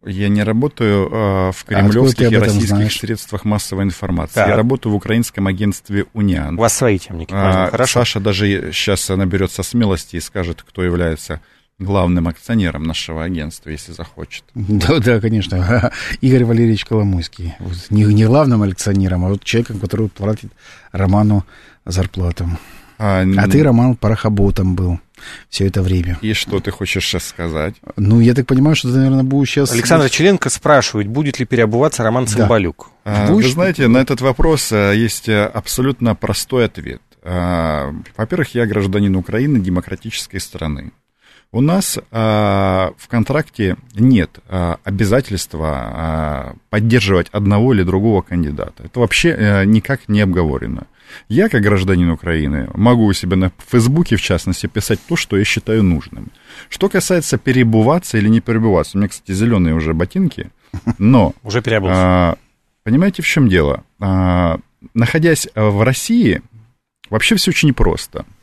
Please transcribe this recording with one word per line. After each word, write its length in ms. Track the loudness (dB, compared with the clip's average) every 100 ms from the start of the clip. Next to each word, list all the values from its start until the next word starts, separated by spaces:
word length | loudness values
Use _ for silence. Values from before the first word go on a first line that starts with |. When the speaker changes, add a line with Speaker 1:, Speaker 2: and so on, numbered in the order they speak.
Speaker 1:
Я 240 | -8 -4 0
не 140 | 0
работаю, 640 | 0 0 -2 0 0 2 0
э, 40 |
в 20 |
Speaker 2:
А 640 | 0 0 0 -2 -4 -4 0
откуда 140 | 2
Speaker 1:
кремлёвских 240 | 4 4 4
Speaker 2:
ты 80 | 2
об 60 |
Speaker 1:
и 20 |
Speaker 2:
этом 120 | 4 2
Speaker 1:
российских 200 | 2 0 0
Speaker 2:
знаешь? 220 | 0 -2
Speaker 1:
средствах 460 | -6 -8 -8 -6
массовой 400 | -2 -2 -4 -4
информации. 500 | -4 -4 -6 -4 -4
Speaker 3:
Так. 140 | -2 0
Speaker 1:
Я 80 | 2
работаю 360 | 0 0 -2
в 20 | -2
украинском 500 | 0 -2 -2 -2 -4
агентстве 600 | 0 -2 -4 -6 -6 -4
«Униан». 460 | -2 0 0 -4 0
Speaker 3:
У 20 |
вас 120 | 0 2
свои 220 | 0 0
темники, 340 | -4 -12 -8
Speaker 1:
А, 360 | -2 0 2 0
Speaker 3:
хорошо. 300 | 0 0 0
Speaker 1:
Саша 180 | 0 -2
даже 540 | -2 0 0 0 -4
щас 360 | -6 -2 -2 -2
наберётся 520 | -2 0 0 -2 -4
смелости 540 | -4 0 0 -2 -4 -10
и 40 |
скажет, 440 | -10 -6 -6 -8 -12
кто 140 | -4
является 580 | -2 0 -2 -4 -8 -12 _ _ _ _
главным 480 | -4 0 2 0 0
акционером 560 | -6 -4 -2 0 -2
нашего 400 | -6 -6 -8 -8
агентства, 480 | -6 -6 -8 -12 -14
если 220 | -14 -14
захочет. 500 | -16 -18 -16 -16 -16 _ -10
Speaker 2:
Да, 420 | -2 0 2 2
да, 220 | 2 2
конечно. 720 | 0 -2 -2 -2 0 0 0 -4 -10
<laughs> 140 | -4
Игорь 260 | 2 2 2
Валерьевич 380 | 2 2 2
Коломойский. 680 | 0 0 0 -2 -4 -10 -12 -10
Вот 160 | -10 -10 -2
не, 120 | 2
не 220 | 4 4
главным 400 | 4 4 4 2
акционером, 600 | 0 -2 -2 0 0 0
а 40 | -2
вот 160 | -4
человеком, 340 | -2 -2 -2 -6
который 300 | -6 -4 -4
платит 420 | -4 -6 -6 -8 _ -20 -20 -14
Роману 540 | -2 2 4 4 2 -2 -14 -20 _
зарплату. 640 | -6 -4 -4 -2 -4 -4 -6 -8 -12 -20 -20 _
Speaker 1:
А, 220 | -2 2
Speaker 2:
А 20 |
Speaker 1:
н- 280 | 2 2 4
Speaker 2:
ты, 120 | 4
Роман, 320 | 4 4 2 2
парохоботом 760 | 0 0 0 2 2 2 -2 0
был 220 | -2 -4 _ _ -20 -20 -14
всё 180 | -2 -2
это 160 | 0
время. 360 | 0 0 -2 -4
Speaker 1:
И 120 | -4
что 260 | -4 -2 -4
ты 100 | -4
хочешь 340 | -6 -4 -4
сейчас 200 | -4 -6
сказать? 500 | -8 -8 -6 -4 -6 -8 -16 -2
Speaker 2:
Ну, 240 | 2 6
я 120 | 6
так 120 | 4 2
понимаю, 300 | 2 4 2
что 120 | 0
ты, 60 | 2
наверное, 240 | 2 2
будешь 240 | 2 0 0
щас 240 | 0 0
Speaker 3:
Александр 360 | 0 2 4 2
Челенко 420 | 2 2 2 0
спрашивает, 580 | -4 2 4 2 -4 -4
будет 320 | -2 -4 -4
ли 60 | -2
переобуваться 560 | 0 2 2 0 0
Роман 200 | 0 0 -2
Speaker 2:
Да. 40 |
Speaker 3:
Цымбалюк. 600 | 0 2 2 0 -6 -18 _
Speaker 1:
А, 220 | -4 0 2
Speaker 2:
Будешь? 180 | 4 2
Speaker 1:
вы 60 |
знаете, 360 | 2 0 2 4
на 100 | 4
этот 220 | 2 0
вопрос, 500 | -2 2 2 2 0
э, 220 | 0 2 2
есть, 320 | 0 -4 -2
э, 180 | 0 0
абсолютно 680 | -4 -8 -2 -2 0 -2
простой 500 | -2 -4 -6 -2 0 0
ответ. 340 | -4 -14 -14 _ _
А, 680 | -8 -4 -2 -2 -2 -2 -6 -10 -14 -8
во-первых, 380 | -6 -4 -4
я 120 | -2 -2
гражданин 500 | 0 0 0 0 0
Украины, 420 | -2 -2 0 0
демократической 800 | 0 -2 -4 -10 -10 -12 -10 -10
страны. 540 | -12 -10 -8 -8 -12 _ _ _ _ _ _
У 80 | -2
нас, 380 | 0 0 -2 -8 -8
а, 840 | -4 0 2 2 2 2 0 -2 -4
в 100 | -6
контракте 680 | -2 0 -2 -4 -2 -2 -2 -8
нет, 440 | 0 4 4 2 -6 _
а, 300 | -4 -4 -4
обязательства, 840 | -6 -2 0 0 0 -6 -8 -6 -4
а, 800 | -4 -6 -6 -4 -4 -4 -6 -10 -16 _
поддерживать 580 | -2 2 2 2 0 0
одного 420 | -2 2 2 4
или 80 | 2
другого 400 | 2 2 2 0
кандидата. 600 | 0 -4 -4 -4 -10 -12
Это 160 | -12 -2
вообще, 300 | 0 2 0
э, 340 | 2 2 2
никак 440 | 4 2 2 -6 0
не 120 | 0
обговорено. 640 | 2 2 0 -2 -6 -10 -12 _ _ -20 _
Я, 200 | 0 2
как 120 | 2
гражданин 480 | 2 2 2 2 2
Украины, 580 | 0 -2 -2 -2 -4 -6
могу 300 | 0 2 4
у 80 | 4
себя 240 | 2 0 0
на 160 | 0 -4 -2
Фейсбуке, 460 | 0 2 2 0 0
в 60 |
частности, 440 | 0 -2 -2 -6 -6
писать 320 | -6 -4 -4 -4
то, 80 | -6
что 200 | -2 -2
я 80 |
считаю 380 | 0 -2 -2 2
нужным. 480 | 2 0 -4 -16 -18 _ _ -20 -18
Что 180 | -4 -2
касается 480 | 0 0 -2 0 -4
переобуваться 800 | 0 2 4 4 4 2 0 -2
или 100 | 2
не 120 | 2
переобуваться, 560 | 2 -2 2 2 0 -2
у 40 |
меня, 80 | -4
кстати, 240 | -6 -8
зелёные 420 | -2 0 2 2
уже 180 | 0 -2
ботинки, 580 | -2 -2 -2 -2 -4 -14 _ _ -10 -6 0
но 360 | 4 4 4 -2
Speaker 3:
<laughs> 40 |
Уже 180 | -6 -4
переобулся. 360 | 0 0 0 2
Speaker 1:
а, 380 | 2 4 2 0 _ _ _ _
понимаете, 360 | -2 2 2 -2
в 40 | -2
чём 220 | 2 4
дело? 340 | 4 2 -2 _ _
А, 580 | -2 0 2 2 0 -2 -8 _ -8
находясь 540 | -2 0 2 2 2 -2
в 300 | -2 0 2
России, 560 | 2 0 0 2 2 0 -4 -20 _ _ _ _ _
вообще 240 | -2 0
всё 160 | 0 0
очень 240 | 2 2
просто. 500 | 4 2 0 -6 -12 -14 -18